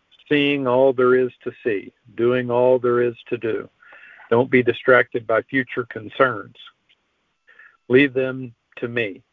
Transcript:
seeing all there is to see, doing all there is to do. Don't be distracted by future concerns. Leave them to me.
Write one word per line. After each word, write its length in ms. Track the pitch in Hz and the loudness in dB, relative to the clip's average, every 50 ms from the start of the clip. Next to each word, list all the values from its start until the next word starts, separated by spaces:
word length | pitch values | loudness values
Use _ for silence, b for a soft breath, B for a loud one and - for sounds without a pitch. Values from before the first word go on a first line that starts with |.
| _ _ _ _ _ | _ _ _ _ _
seeing 380 | - 151 147 143 143 143 139 135 | -2 -2 0 0 0 -2 -2 -2
all 260 | 123 120 127 135 135 | 0 2 4 4 2
there 220 | 127 127 127 123 127 | 2 2 2 2 4
is 180 | 127 127 123 - _ - | 2 0 -2 -6 _ -14
to 100 | 123 110 - - | -14 -12 -6 -6
see, 300 | 127 104 95 - - _ _ _ 120 - | -4 -4 -4 -6 -10 _ _ _ -14 -6
doing 340 | - 117 120 123 127 123 120 | -2 0 0 0 -2 -2 -2
all 300 | 120 120 123 127 131 127 | 0 2 2 4 2 2
there 240 | 120 123 120 120 120 | 2 0 0 0 0
is 120 | 120 120 - - | -2 -4 -8 -10
to 100 | - 120 | -10 -8
do. 320 | 113 113 113 104 101 - - _ _ B B B B B B B B B B | -6 -6 -6 -6 -6 -8 -12 _ _ B B B B B B B B B B
Don't 180 | 117 120 131 127 | 0 0 2 2
be 140 | 131 127 120 | 2 2 2
distracted 640 | 120 113 - - - 127 123 123 _ - 120 113 | 2 -2 -2 2 4 4 4 4 _ -4 -8 -4
by 160 | 107 113 110 - | -2 -2 -2 -2
future 420 | - - 139 123 - - 127 120 - | -4 -6 -6 -6 -6 -8 -10 -10 -10
concerns. 640 | - 110 110 117 - - 135 127 117 101 98 - 117 - - - _ _ _ _ _ _ _ _ _ _ _ _ _ _ _ b b b b b b b _ | -10 -14 -14 -8 0 0 0 0 0 -6 -12 -18 -20 -20 -20 -20 _ _ _ _ _ _ _ _ _ _ _ _ _ _ _ b b b b b b b _
Leave 280 | - 123 131 143 139 123 | 2 4 4 4 4 0
them 400 | 131 131 131 131 131 127 120 117 _ _ _ - | -4 -4 -4 -6 -10 -12 -14 -18 _ _ _ -14
to 100 | - 123 | -12 -10
me. 340 | 117 117 123 113 101 90 127 _ _ | -6 -4 -4 -6 -6 -8 -14 _ _